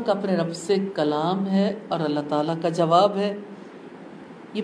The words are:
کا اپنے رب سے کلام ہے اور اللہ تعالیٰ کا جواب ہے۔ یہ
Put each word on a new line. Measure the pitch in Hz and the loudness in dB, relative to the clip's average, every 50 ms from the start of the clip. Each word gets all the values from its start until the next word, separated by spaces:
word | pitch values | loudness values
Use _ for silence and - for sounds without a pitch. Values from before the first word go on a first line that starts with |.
| 233 | 2
کا | - | 2
اپنے | 196 196 - 196 185 | 0 0 0 0 0
رب | 170 170 165 170 | 0 0 -2 -4
سے | - - - 202 196 196 190 - | -4 -2 0 0 0 0 0 -2
کلام | - 151 151 151 151 156 170 190 196 196 | 0 0 2 2 2 2 0 0 0 0
ہے | 190 190 196 196 208 196 - - | 2 2 4 4 2 0 -4 -6
اور | - 170 170 | -4 -2 -2
اللہ | 160 151 147 147 143 147 | 0 0 0 -2 -2 0
تعالیٰ | 151 147 147 160 165 165 | 0 0 0 0 0 0
کا | 170 170 | 0 0
جواب | 165 175 170 160 165 175 196 202 190 | 2 2 4 6 6 6 6 6 4
ہے۔ | 196 202 202 202 208 202 - - - - - - - - - - - - - - - - - - - - - - | 0 -2 -2 -4 -6 -10 -14 -16 -16 -16 -18 -18 -18 -18 -18 -18 -18 -18 -18 -18 -18 -18 -18 -18 -18 -16 -8 -6
یہ | 214 | -6